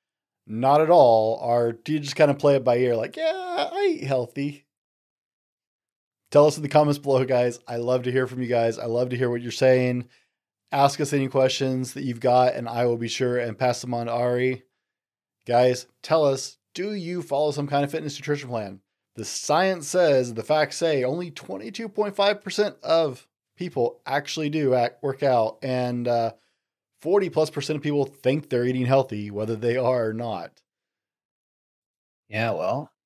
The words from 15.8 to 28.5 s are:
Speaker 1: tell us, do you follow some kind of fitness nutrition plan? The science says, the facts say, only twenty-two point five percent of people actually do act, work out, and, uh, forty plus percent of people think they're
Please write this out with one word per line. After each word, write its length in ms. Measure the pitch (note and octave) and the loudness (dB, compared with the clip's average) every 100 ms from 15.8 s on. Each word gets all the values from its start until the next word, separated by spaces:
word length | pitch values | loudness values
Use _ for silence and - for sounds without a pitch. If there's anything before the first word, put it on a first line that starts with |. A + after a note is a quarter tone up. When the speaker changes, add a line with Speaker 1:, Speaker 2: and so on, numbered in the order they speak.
| - _ | -6 _
Speaker 1:
tell 220 | - D#3+ D3 | 0 2 2
us, 320 | C3+ - - _ | 0 -6 -16 _
do 200 | - G3 | -8 -6
you 280 | G#3 E3+ F3+ | -6 -8 -8
follow 300 | - C#3+ D3+ | -4 -2 -2
some 160 | D3 C#3+ | -2 -2
kind 160 | C#3+ | -2
of 80 | C#3+ | -2
fitness 260 | D#3 D#3 C#3+ | -4 -8 -10
nutrition 300 | - D3 C3 | -6 -6 -4
plan? 320 | A#2+ G2+ G2 _ _ _ - | -8 -8 -14 _ _ _ -14
The 100 | G#2 | -10
science 640 | - - D3+ F#3+ F3+ D3 | -8 -2 0 2 -2 -2
says, 440 | F3+ E3+ C3+ B2 | 2 4 4 0
the 100 | A2+ | -6
facts 340 | - D3+ D3+ - | -2 0 0 0
say, 260 | E3 C#3+ | 0 0
only 260 | B2 D#3+ F3 | -2 -4 -8
twenty-two 580 | C#3+ - F#3+ A3 G3+ A3+ | -12 -14 -12 -12 -12 -10
point 260 | G3+ G#3 G3+ | -4 -4 0
five 260 | G3+ G3+ | 0 0
percent 360 | G3 G3 G#3 - | -4 -2 -2 -2
of 460 | - E3 D#3 A#2+ _ _ _ - | 0 2 2 -4 _ _ _ -10
people 420 | F3 C#3+ A#2+ - - | -6 -2 -2 -2 -4
actually 440 | C#3 C#3+ - D3 | -4 -4 -6 -4
do 240 | D#3 C#3 | 0 2
act, 300 | B2+ B2 - | 2 0 -2
work 180 | C#3+ C3+ | -6 -2
out, 360 | C#3+ B2 A2 - | 2 2 2 -2
and, 460 | C3+ B2+ B2 A#2+ A#2+ | -4 -2 -2 -2 -2
uh, 240 | A#2+ A2+ - _ _ _ _ _ _ | 0 -2 -6 _ _ _ _ _ _
forty 280 | D#3 G3+ F#3 | 0 0 2
plus 200 | D3+ D#3 | 0 -2
percent 260 | - C#3 D3+ | -2 -4 -4
of 80 | |
people 220 | D3 C#3+ C#3 | -2 0 -2
think 440 | - B2+ D3 | -2 -2 0
they're 160 | D3 | 0